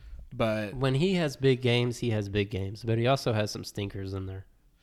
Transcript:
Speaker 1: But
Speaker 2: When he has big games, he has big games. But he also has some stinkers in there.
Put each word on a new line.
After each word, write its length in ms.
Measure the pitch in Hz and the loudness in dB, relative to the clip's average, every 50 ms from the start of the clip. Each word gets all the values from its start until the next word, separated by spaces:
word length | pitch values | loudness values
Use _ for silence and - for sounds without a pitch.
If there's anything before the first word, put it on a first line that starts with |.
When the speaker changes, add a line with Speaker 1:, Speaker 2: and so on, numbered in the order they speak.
| - - - - - - 127 | -18 -16 -16 -16 -16 -8 -2
Speaker 1:
But 400 | 117 117 110 107 107 107 101 135 | 0 0 0 0 0 -4 -4 -4
Speaker 2:
When 200 | 123 135 131 131 | -2 0 2 2
he 180 | 139 175 196 190 | 2 2 2 2
has 200 | 175 165 147 - | 2 0 0 0
big 260 | - 131 135 127 120 | 2 4 4 4 4
games, 380 | 123 120 120 120 123 123 113 - | 4 4 4 4 2 2 0 -2
he 100 | 123 120 | 0 0
has 160 | 107 107 101 98 | 0 0 0 0
big 200 | 98 104 101 104 | 2 0 0 0
games. 340 | - 92 95 98 110 - - | -2 -4 -4 -4 -8 -4 -2
But 140 | 113 113 | 0 2
he 80 | 113 117 | 2 4
also 260 | 127 139 131 - 131 110 | 4 2 2 2 0 0
has 180 | 107 104 104 | 0 0 -2
some 120 | - 104 95 | -4 -8 -10
stinkers 500 | - - - 101 98 - 98 95 95 98 | -10 -8 -6 -6 -6 -6 -8 -6 -6 -6
in 100 | 95 95 | -6 -6
there. 200 | 95 95 95 - - _ _ _ _ _ _ | -8 -10 -12 -14 -16 _ _ _ _ _ _